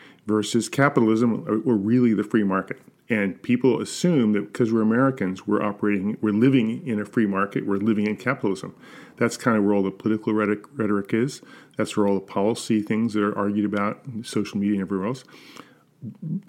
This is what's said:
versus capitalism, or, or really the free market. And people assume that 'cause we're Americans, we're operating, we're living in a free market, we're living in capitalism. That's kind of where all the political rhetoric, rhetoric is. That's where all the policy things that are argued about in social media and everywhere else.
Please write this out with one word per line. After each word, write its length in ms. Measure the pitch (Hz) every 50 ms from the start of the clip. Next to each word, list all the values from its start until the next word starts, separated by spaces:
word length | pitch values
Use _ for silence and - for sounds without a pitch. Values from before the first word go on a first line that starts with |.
| - - - _ _
versus 440 | - 107 107 104 - - 120 107 -
capitalism, 760 | - - 139 147 143 - 117 110 110 110 123 120 110 101 104 104
or, 120 | 104 110
or 160 | - 135 120
really 380 | 104 95 107 117 127 123 120 110
the 100 | 95 104
free 200 | - - 113 104
market. 360 | 98 95 95 95 - - - - - _ _ _ -
And 320 | 117 107 101 98 90 -
people 400 | - - 123 123 - 131 120 -
assume 520 | 107 - - - - 180 175 143 120 107 104
that 200 | 101 101 - -
'cause 180 | - 123 110
we're 120 | 113 113 110
Americans, 640 | 110 110 120 135 135 131 131 101 92 95 95 - -
we're 160 | 104 107 -
operating, 540 | 107 101 - - 104 101 101 92 104 110 -
we're 100 | - 107
living 540 | 104 107 117 135 135 131 113 110 117 127 -
in 140 | 143 113 104
a 60 | 104
free 200 | 101 - 123 113
market, 400 | 101 98 98 98 101 - - -
we're 120 | 101 98 98
living 280 | 101 113 110 104 104
in 100 | 107 107
capitalism. 600 | - - 123 131 135 - 107 95 - - 98 - - - - - - - - - -
That's 180 | 113 113 -
kind 220 | - - 127 113 107
of 60 | 104
where 100 | 101 104
all 80 | 101
the 100 | 95 95
political 420 | 95 - - 113 107 107 - - 110
rhetoric, 320 | 107 107 101 104 104 - - - -
rhetoric 360 | 113 101 104 101 98 - -
is. 280 | 113 120 143 147 - - - - - - - _
That's 220 | - 110 - - -
where 100 | 104 101
all 60 | 101
the 80 | 98
policy 600 | 95 - - 104 98 107 120 117 - - 117 110
things 320 | 107 - 110 107 113 117 104
that 100 | 107 104
are 120 | 104 104
argued 300 | 104 101 104 104 107 104
about 360 | 104 98 101 101 104 - - -
in 180 | - 110 107 120
social 360 | - - 110 101 - - 104
media 160 | 101 101 104
and 80 | 98 95
everywhere 240 | 90 98 95 92 107
else. 160 | 131 131 - - - - - - - - - - - _ _ _ _ _ - 113 - - - 156 160 190 -